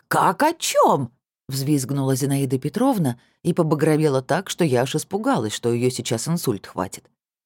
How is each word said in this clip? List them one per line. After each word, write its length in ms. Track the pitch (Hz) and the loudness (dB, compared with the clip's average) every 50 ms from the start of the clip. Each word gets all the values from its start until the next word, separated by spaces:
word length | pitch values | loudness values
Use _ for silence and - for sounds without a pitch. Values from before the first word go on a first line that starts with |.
| _ - | _ -4
Как 340 | - 151 147 165 185 - | 0 2 2 2 2 2
о 120 | 294 311 339 | 0 0 0
чем?» 580 | - - - - 587 508 339 196 151 135 - _ _ _ _ _ _ _ - | -2 -4 0 2 4 4 4 4 2 0 -4 _ _ _ _ _ _ _ -8
взвизгнула 680 | 135 135 135 147 151 139 131 110 139 143 135 131 135 | -6 -4 0 0 0 0 0 -2 -2 -2 0 0 0
Зинаида 440 | 127 147 127 139 139 139 127 139 131 | 0 0 -2 0 -2 -2 -2 -2 -2
Петровна 600 | - 151 - - 247 277 262 208 160 127 117 - _ _ _ _ | -4 -4 -2 0 0 2 2 2 0 0 -2 -4 _ _ _ _
и 100 | - 165 | -4 -2
побагровела 720 | 175 - 165 156 160 143 156 156 156 147 156 151 131 131 | 0 0 0 0 0 2 2 2 4 4 2 2 2 0
так, 280 | 127 - 139 175 196 - | 0 0 -2 -2 -2 -4
что 140 | - - 185 | -2 -2 0
я 180 | 147 127 120 | 2 2 2
аж 120 | 131 131 - | 2 0 -2
испугалась, 600 | 156 - - - 202 220 277 269 160 110 107 - | -6 -4 -4 -6 -2 0 0 0 0 0 -2 -4
что 180 | - - 120 | -4 -2 -2
ее 180 | 120 120 123 127 | 0 0 0 0
сейчас 380 | 123 - 113 - 120 117 - 156 | -2 -2 -4 -4 -4 -2 -2 -4
инсульт 380 | 170 175 - 139 107 95 - | -4 -2 -2 -2 -4 -4 -6
хватит. 440 | - - 85 90 95 - - - _ _ _ _ _ _ _ _ | -10 -8 -8 -8 -8 -10 -14 -20 _ _ _ _ _ _ _ _